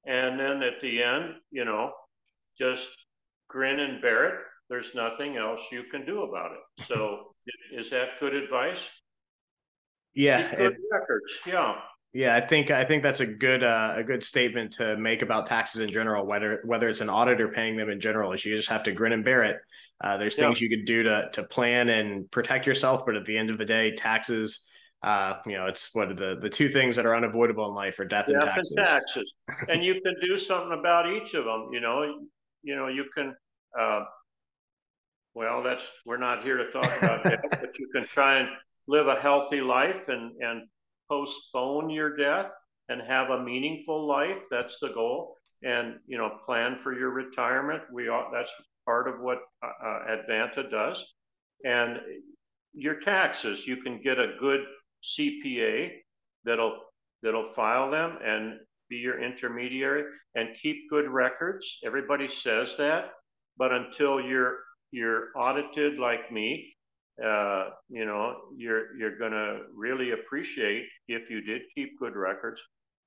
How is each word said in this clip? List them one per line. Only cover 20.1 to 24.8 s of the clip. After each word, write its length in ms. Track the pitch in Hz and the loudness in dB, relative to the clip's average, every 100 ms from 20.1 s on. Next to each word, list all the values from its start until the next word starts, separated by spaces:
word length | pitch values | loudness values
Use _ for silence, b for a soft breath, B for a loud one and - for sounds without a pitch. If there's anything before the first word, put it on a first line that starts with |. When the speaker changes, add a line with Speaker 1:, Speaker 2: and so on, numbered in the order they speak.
| 98 | 0
Speaker 2:
there's 200 | 104 143 | 0 4
Speaker 1:
Yeah. 100 | 151 | 4
Speaker 2:
things 120 | 120 | 4
you 120 | 117 | 2
could 160 | 110 104 | 0 2
do 160 | 113 | 2
to, 260 | 113 104 - | 4 2 0
to 80 | - | -6
plan 480 | 95 - 120 120 120 | -4 0 2 4 4
and 380 | 113 104 101 95 | 4 2 -4 -4
protect 360 | - 117 135 147 | -2 0 2 2
yourself, 380 | - 131 131 | 4 4 4
but 100 | - | 2
at 120 | 107 95 | -2 -2
the 100 | 110 | -2
end 140 | 110 | 0
of 80 | 107 | -2
the 80 | 107 | 0
day, 280 | 110 110 | 2 2
taxes, 720 | 110 113 110 - 113 110 - B B | 0 0 0 2 0 0 -2 B B